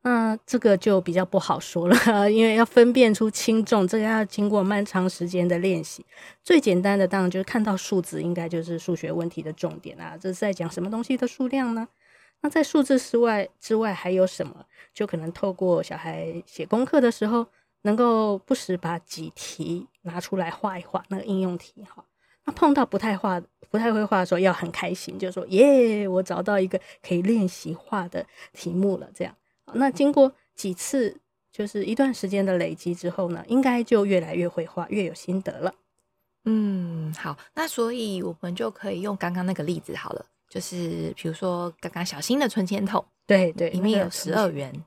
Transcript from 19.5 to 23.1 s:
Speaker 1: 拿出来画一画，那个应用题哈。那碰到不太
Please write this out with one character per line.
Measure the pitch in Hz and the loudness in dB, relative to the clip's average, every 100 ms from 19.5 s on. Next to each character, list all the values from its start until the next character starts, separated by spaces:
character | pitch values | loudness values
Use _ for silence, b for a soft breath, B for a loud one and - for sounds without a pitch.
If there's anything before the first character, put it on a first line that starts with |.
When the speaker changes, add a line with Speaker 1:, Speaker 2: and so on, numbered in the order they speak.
| - 160 175 - _ | -10 -6 -8 -10 _
Speaker 1:
拿 | 175 170 | -10 -10
出 | - 190 | -6 -4
来 | 170 | -4
画 | - 202 185 | -4 -6 -6
一 | |
画， | - - - | -8 -10 -8
那 | 190 | -10
个 | |
应 | 202 190 | -4 -2
用 | 185 175 | -2 -4
题 | - - | -10 -20
哈。 | 202 - _ _ _ _ - | -20 -20 _ _ _ _ -12
那 | |
碰 | - 320 | 2 4
到 | 285 240 | 4 2
不 | 196 | 0
太 | 220 | -2